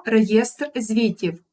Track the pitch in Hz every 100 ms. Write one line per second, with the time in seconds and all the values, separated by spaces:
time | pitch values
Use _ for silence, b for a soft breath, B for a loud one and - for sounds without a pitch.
0 | - 220 202 220 233 - 294 254 220 220
1 | 220 - 180 170 _